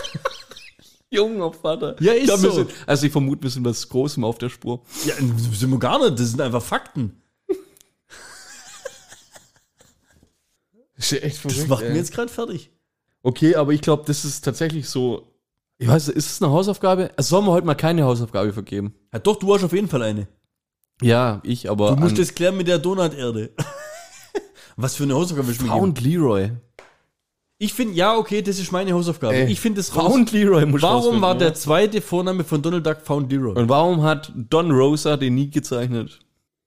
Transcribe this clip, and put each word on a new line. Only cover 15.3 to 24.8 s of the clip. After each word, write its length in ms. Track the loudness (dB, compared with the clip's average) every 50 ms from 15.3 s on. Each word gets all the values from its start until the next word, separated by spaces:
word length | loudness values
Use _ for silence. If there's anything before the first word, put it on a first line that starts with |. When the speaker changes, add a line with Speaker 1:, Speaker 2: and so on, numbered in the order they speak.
| _ _ _ _ _ _ _ _ _ -4
Speaker 1:
Ich 100 | 2 2
weiß, 200 | 4 4 2 0
ist 220 | -2 -2 -2 -4
es 120 | -4 -2 0
eine 100 | 2 2
Hausaufgabe? 580 | 2 2 0 -2 0 2 2 2 2 0 -4 -2
Also 140 | -4 -2 2 2
sollen 100 | 2 4
wir 60 | 4 2
heute 140 | 2 2
mal 80 | 0 -2
keine 300 | 0 0 0 2 2 2
Hausaufgabe 480 | 2 2 0 -2 -4 -2 -2 -2 -2 -2
vergeben? 420 | -6 -8 -6 -6 -6 -6 -6 -8 _ _ _ -10
Speaker 2:
Ja, 60 | -2
doch, 180 | 0 0 0 0
du 140 | 2 2 2
hast 120 | 2 2
auf 80 | 0 0
jeden 160 | 0 -2 0
Fall 140 | -2 -2 -2
eine. 260 | -2 -4 -4 -6 -8 _ _ _ _ _ _ _ _ _ _ _ _ _ 0
Speaker 1:
Ja, 400 | 2 4 4 4 4 2 -2 -4 -4
ich 260 | -6 -6 -6 -4 -4
aber 220 | -2 2 2 2
Speaker 2:
Du 60 | 4
musst 160 | 4 4 2 4
Speaker 1:
an 60 | 2
Speaker 2:
das 140 | 0 -2 -2
klären 220 | 0 0 0 0
mit 120 | 0 0 0
der 100 | 0 0
Donuterde. 720 | 0 -2 0 0 0 -2 -2 -4 -6 -4 -4 -4 -6 -8 -6 -8 -8 -8 -8 -16 -16 -18 -18 -20 -20 -20 -20
<laughs> 640 | -20 -18 -10 -10 -10 -10 -10 _ -20 -20 -20 -12
Was 180 | -6